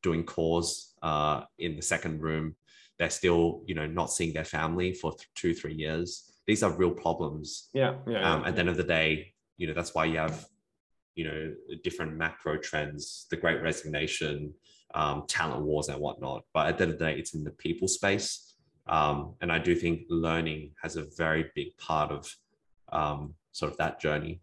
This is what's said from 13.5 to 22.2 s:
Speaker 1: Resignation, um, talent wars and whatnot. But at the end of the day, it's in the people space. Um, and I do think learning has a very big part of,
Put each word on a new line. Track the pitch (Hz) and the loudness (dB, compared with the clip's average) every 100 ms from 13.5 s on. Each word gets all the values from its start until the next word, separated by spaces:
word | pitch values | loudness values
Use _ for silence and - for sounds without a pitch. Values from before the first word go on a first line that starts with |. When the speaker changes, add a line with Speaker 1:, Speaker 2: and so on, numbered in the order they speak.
| 78 | 2
Speaker 1:
Resignation, | 80 78 78 76 76 - 78 73 73 - _ - _ | 0 -2 -4 -2 -2 -2 -4 -4 -8 -12 _ -20 _
um, | - 76 73 - | 0 0 0 -2
talent | - 80 64 | 0 0 0
wars | 76 76 71 | 0 0 0
and | 69 | -4
whatnot. | 73 - 67 67 _ | -4 -4 -6 -8 _
But | 80 78 | 2 2
at | 80 | 4
the | |
end | 87 | 2
of | 76 | 2
the | 80 | 0
day, | 71 | 0
it's | - | -4
in | 80 | -6
the | 76 | -8
people | - 80 82 92 | -6 -4 -2 0
space. | - 101 98 - - - _ _ _ - | 2 2 2 0 -6 -12 _ _ _ 0
Um, | 80 73 73 80 - | 4 4 2 -4 -4
and | 87 | 0
I | 82 | 2
do | 85 | 4
think | 82 85 82 - | 4 4 0 0
learning | 82 82 82 80 78 76 - | 2 2 2 0 -4 -10 -10
has | 82 80 | -6 -6
a | 78 - | -8 -2
very | 80 80 80 | 2 2 0
big | - - _ | -6 -8 _
part | - 78 76 | -2 0 0
of, | 73 | -2